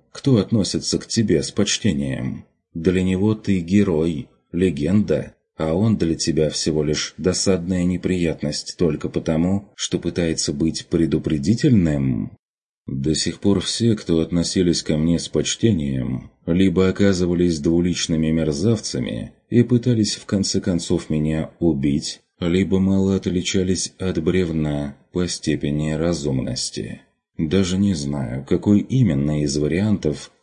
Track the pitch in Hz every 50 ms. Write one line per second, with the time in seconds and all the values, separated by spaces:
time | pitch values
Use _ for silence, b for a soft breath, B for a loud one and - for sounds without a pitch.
0 | _ _ - - - 139 127 104 92 - 117 113 90 - - 80 - - 95 82
1 | - - - 117 110 95 87 73 71 - - - 104 - - - - 107 78 69
2 | 71 67 65 - 64 64 - - - _ _ _ _ _ _ 85 82 92 90 92
3 | 92 92 92 92 101 110 110 107 - 104 98 92 82 85 98 104 101 95 82 76
4 | 80 87 80 69 127 - _ _ _ _ - 87 95 92 71 71 71 82 98 107
5 | 98 82 78 67 - - - _ _ _ _ - 80 80 82 90 110 113 104 76
6 | 85 82 80 78 - 82 76 78 76 73 - - - 87 76 76 76 76 76 -
7 | - - - - 78 92 87 - - 101 92 87 85 90 92 90 87 90 90 87
8 | - 92 92 90 85 80 76 - 76 73 76 - - - - - 90 80 76 73
9 | - - - 82 - 85 80 80 85 92 98 101 101 - _ - - - 90 85
10 | - 85 - 92 85 82 80 - - - 73 71 82 80 76 - - - - 82
11 | 82 76 76 78 - - 80 71 67 87 117 - - 151 120 98 85 80 73 69
12 | 67 65 60 52 50 - - - _ _ _ _ _ _ _ _ _ - 69 67
13 | 67 78 78 71 - 87 - - - 101 98 92 - - - - 113 117 107 107
14 | - - 85 80 80 - 87 85 82 - - 95 90 87 80 - - - 80 76
15 | 78 85 85 76 - - - 76 71 - - - 110 117 104 80 73 69 67 64
16 | 62 62 64 - - - - _ _ 85 85 92 98 95 82 92 95 95 92 -
17 | 101 101 95 87 90 87 87 85 90 87 82 73 71 85 85 87 87 90 82 -
18 | - - 82 78 80 78 80 80 78 78 71 69 92 117 113 101 - - - 65
19 | 58 50 52 57 53 - - _ _ _ 117 120 117 - 123 120 117 127 120 110
20 | 104 104 - - - - 107 98 98 - - 95 - 101 87 85 - - 90 80
21 | - - 78 76 76 78 78 80 73 - - _ 85 85 76 67 69 73 71 78
22 | - - - - _ _ _ _ 90 85 87 92 98 80 95 95 95 95 98 98
23 | 95 95 98 92 - 95 87 90 90 - - 98 92 92 95 90 - - - -
24 | 95 92 87 85 80 90 87 95 90 82 80 80 76 76 73 73 73 71 69 -
25 | _ _ - 90 90 87 - - - 78 73 69 73 73 73 76 76 78 78 78
26 | 80 87 85 76 71 71 65 64 - - 64 - - - - - - - - -
27 | - _ _ _ _ _ _ - 82 78 85 98 98 87 92 95 101 101 92 73
28 | 71 71 71 71 64 57 62 67 67 - 92 85 - 101 104 101 - - 117 135
29 | 120 90 71 69 71 76 76 73 73 71 69 73 73 73 80 90 104 110 101 85
30 | - 76 71 - - - _ _